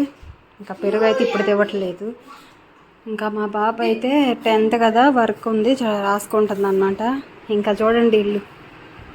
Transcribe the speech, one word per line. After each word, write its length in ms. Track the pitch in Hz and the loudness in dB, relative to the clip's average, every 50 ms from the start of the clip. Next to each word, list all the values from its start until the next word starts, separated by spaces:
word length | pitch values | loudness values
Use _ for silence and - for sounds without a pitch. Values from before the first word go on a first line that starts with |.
| 285 277 - - - - - - _ _ _ - | -2 -4 -6 -12 -20 -20 -20 -20 _ _ _ -20
ఇంకా 160 | 208 - 190 - - | -16 -14 -10 -6 -4
పెరుగు 200 | 196 208 214 226 220 | -2 0 2 2 2
అయితే 140 | 214 - 240 | 2 2 0
ఇప్పుడు 180 | - - 208 202 202 | 0 0 0 0 0
తేవట్లేదు. 580 | 208 202 208 202 - 202 190 180 175 - 202 220 240 - - - - - - - - - - _ _ _ _ _ _ _ _ 226 | 2 0 0 0 -2 -4 -6 -6 -6 -8 -10 -12 -12 -14 -18 -20 -20 -20 -20 -20 -20 -20 -20 _ _ _ _ _ _ _ _ -10
ఇంకా 160 | 214 208 214 214 208 | -8 -6 -4 -4 -4
మా 80 | 214 214 208 208 208 | -4 -4 -4 -2 -2
పాప 180 | 208 220 226 226 233 226 | -2 -2 -2 -2 -2 -2
అయితే 240 | 226 226 240 254 277 294 277 254 233 233 - | -2 -2 -2 0 0 2 2 0 0 -2 0
టెన్త్ 300 | 226 220 220 220 220 233 233 233 | 0 2 2 2 2 2 2 2
కదా, 200 | 226 214 233 254 294 277 247 | 2 4 4 4 4 4 4
వర్క్ 260 | 226 220 208 - - 226 | 2 0 -2 -4 -4 -2
ఉంది, 220 | 220 220 208 240 269 262 | -2 0 2 2 0 0
చ-, 180 | 247 220 208 208 202 | 0 -2 -2 -2 0
రాసుకుంటుంది 600 | 196 202 208 208 - - 214 214 208 214 190 196 196 | -2 -2 -2 -2 -2 0 0 2 0 0 -2 0 0
అనమాట. 320 | 190 190 196 196 196 196 214 240 262 277 - - - - - - 214 | 0 0 0 0 -2 -2 -2 -4 -4 -4 -8 -12 -20 -20 -8 -4 -2
ఇంకా 180 | 208 208 220 208 202 | -2 0 0 -2 0
చూడండి 360 | 220 220 226 233 233 233 220 214 202 | 0 2 2 4 4 4 4 2 2
ఇల్లు 160 | 208 208 202 196 - - - - - - - - - - - - - - | 0 -2 -4 -6 -10 -16 -20 -20 -20 -20 -20 -20 -20 -20 -20 -20 -20 -20